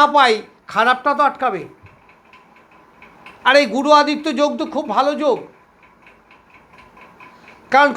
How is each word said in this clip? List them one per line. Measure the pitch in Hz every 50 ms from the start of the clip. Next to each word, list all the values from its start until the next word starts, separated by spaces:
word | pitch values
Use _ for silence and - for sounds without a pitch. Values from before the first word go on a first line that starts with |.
| 294 294 294
পাই, | 294 269 247 220 208 - - _ _ _ - -
খারাপটা | 208 226 240 254 247 - 285 269
তো | 240 285 262
আটকাবে। | 269 - 262 247 208 170 143 - - _ - - _ _ _ _ _ _ _ _ - _ _ _ _ _ _ _ _ _ _ _ _ _ - - _ _ _ - - - -
আর | 240 269 285
এই | 285 220 196
গুরু | 262 277 294 302 294
আদিত্য | 294 294 294 294 294 320 277 233
যোগ | 294 294 247 233
তো | 311 - -
খুব | 269 302 - 202
ভালো | 220 269 - 294 240 302
যোগ, | 285 220 - - - _ _ _ _ _ _ _ _ _ _ _ _ _ _ _ _ _ _ _ _ _ _ _ _ _ - - _ _ - - - _ _ - - - - - - - _ _ _
কারণ | - 269 285 285 240